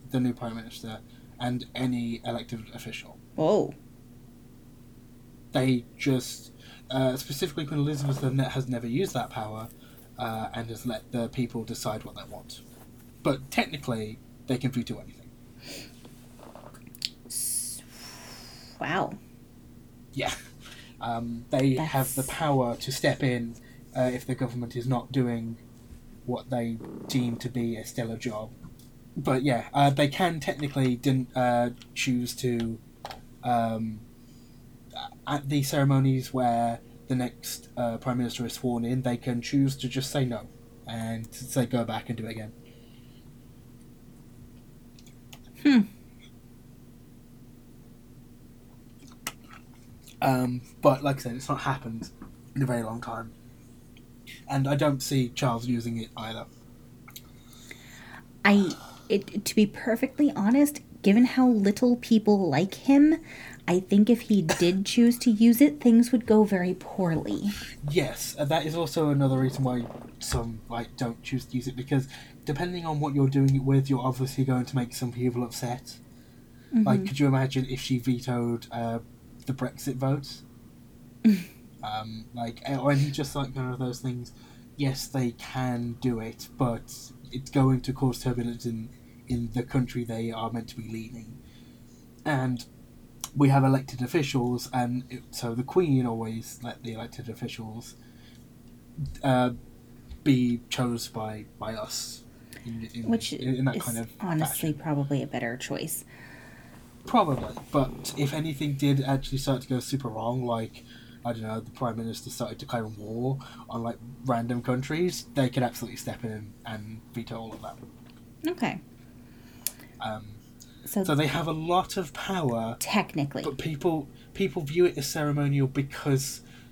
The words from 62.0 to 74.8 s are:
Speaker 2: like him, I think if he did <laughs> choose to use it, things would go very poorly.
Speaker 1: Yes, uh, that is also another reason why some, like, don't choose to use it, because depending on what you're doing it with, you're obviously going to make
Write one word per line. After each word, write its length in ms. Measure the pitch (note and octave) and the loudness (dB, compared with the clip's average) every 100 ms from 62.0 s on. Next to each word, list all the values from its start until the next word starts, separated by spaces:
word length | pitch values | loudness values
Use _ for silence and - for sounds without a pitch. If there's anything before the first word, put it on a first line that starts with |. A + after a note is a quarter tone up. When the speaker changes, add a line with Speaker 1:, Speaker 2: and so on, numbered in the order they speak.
| - A3 G#3+ G3+ F3+ | 4 4 6 4 6
Speaker 2:
like 240 | C3+ F#3+ - | 2 0 0
him, 440 | - C#4 D4+ D#4+ - - - - - | 6 8 10 6 0 -16 -16 -8 2
I 120 | F3+ | 2
think 300 | F#3+ G3+ G#3+ | 6 6 8
if 120 | A#3 | 6
he 200 | - G3+ | 6 4
did 440 | D#3+ - F3 F#3+ G3 | 4 4 4 4 2
<laughs> 80 | |
choose 240 | - A#3 A#3+ | 6 6 6
to 120 | B3 | 4
use 300 | G#3 A#3 A3+ | 8 8 10
it, 180 | D4 D4 | 6 6
things 320 | B3 A3+ A#3+ | 8 8 8
would 140 | A#3+ - | 4 6
go 180 | G#3+ | 6
very 320 | G#3 F#3+ F3+ F3+ | 6 4 0 -2
poorly. 720 | - - F3 D#3+ - G2+ G3+ G3+ - - C#3+ | -6 0 2 2 0 -2 -2 -4 -10 -10 0
Speaker 1:
Yes, 460 | E3 B2 - - - | 0 0 -4 -8 -4
uh, 80 | C#3+ | 0
that 200 | D#3+ D#3 | 0 0
is 100 | E3 | -2
also 340 | E3 E3+ D#3 | -2 2 2
another 300 | C#3+ C3+ C3 | 4 4 4
reason 240 | C3 C3 | 2 2
why 220 | B2+ B2 A#2 - - - | 0 0 -4 -10 -16 -10
some, 420 | - B2+ A#2 A2 - | -4 -2 -2 -8 -8
like, 280 | A#2 A2+ - | -8 -8 -4
don't 240 | B2 A2+ | -4 -6
choose 220 | - C3 - | -6 -6 -4
to 100 | B2+ | -6
use 120 | C3+ | -4
it, 80 | B2+ | -6
because 300 | C3 C#3 C3+ - - - - | 0 0 0 -8 -18 -12 -6
depending 400 | C#3+ F3 F3+ E3 | -4 -2 -4 -2
on 140 | D3+ | -2
what 140 | D3+ C#3+ | 0 4
you're 140 | C3+ | 4
doing 260 | C#3 C#3 C3+ | 6 6 4
it 80 | |
with, 260 | C3+ C3+ C3+ | 4 4 4
you're 120 | C3 B2+ | 0 0
obviously 380 | B2 C3 - | -2 -2 0
going 220 | C3+ B2 A#2+ | 2 2 0
to 100 | |
make 180 | C3 | -2